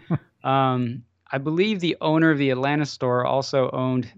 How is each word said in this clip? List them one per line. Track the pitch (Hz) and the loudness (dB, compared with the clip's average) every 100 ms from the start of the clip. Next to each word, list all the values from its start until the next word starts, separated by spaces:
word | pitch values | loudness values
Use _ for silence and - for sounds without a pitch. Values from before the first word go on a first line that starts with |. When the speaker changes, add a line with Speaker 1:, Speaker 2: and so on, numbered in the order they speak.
| - | -4
Speaker 1:
<laughs> | 165 - _ | -6 -8 _
Speaker 2:
Um, | 135 135 131 127 120 120 - _ - | -2 2 2 0 -2 -6 -14 _ -8
I | 139 | -6
believe | 139 165 208 202 | -2 0 0 0
the | 170 - | -2 -2
owner | 160 160 160 | 0 4 4
of | 143 | 4
the | 139 | 2
Atlanta | 127 139 147 147 | 0 0 0 -2
store | - 127 123 127 | -2 -2 0 0
also | 131 131 139 127 | -2 0 0 0
owned | 135 127 127 - | 0 -2 -2 -4